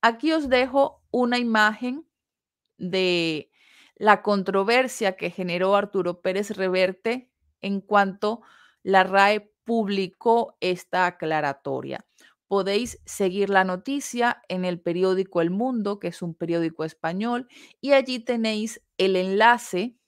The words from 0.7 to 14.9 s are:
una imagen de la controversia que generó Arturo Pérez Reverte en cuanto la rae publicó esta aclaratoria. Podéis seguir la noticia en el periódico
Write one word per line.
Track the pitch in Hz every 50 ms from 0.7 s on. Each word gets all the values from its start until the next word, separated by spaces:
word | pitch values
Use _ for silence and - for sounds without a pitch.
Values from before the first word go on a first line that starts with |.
| 254 277 277 - - _ _ _
una | - 247 247 240 247 247
imagen | 247 233 226 220 214 214 214 214 247 247 247 294 330 _ _ _ _ _ _ _ _ _ _ _ _ _ _ _
de | 175 180 170 190 185 180 175 175 165 165 160 151 - _ _ _ _ _ _ _ - _ _
la | _ - 214 208 196 208
controversia | 214 208 202 185 - 190 196 196 202 233 247 262 254 - - 226 196 185
que | - 175 175
generó | 175 - 185 175 170 175 185 190 202
Arturo | 202 202 202 _ 196 180 180 175 175
Pérez | _ 190 185 190 208 202
Reverte | 214 190 190 185 180 185 185 185 185 _ _ 226 240 254 254 _ _ _ _ _ _ _ -
en | 196 202 196
cuanto | 190 _ 208 202 202 196 185 196 - 208 226 226 - _ _ _ _ _ _ _ _
la | 185 190 190 185
rae | 180 190 196 196 202 214 214 208 _ _ _ _
publicó | - 233 226 220 196 202 196 190 180 _ _ - 233 226 233 226 - _ _
esta | - 185 180 180 - _ - 180 185
aclaratoria. | 180 175 _ - 156 160 156 151 143 139 _ _ 143 135 131 - 135 135 - - _ _ _ _ - _ _ _
Podéis | _ 196 196 185 196 202 208 247 233 - - _
seguir | - - - 202 190 180 202 196 190
la | 196 190 185
noticia | 190 185 180 - - 277 285 269 - - 240 233 240 - - _ _
en | 185 185 180
el | 180 180 175
periódico | _ 175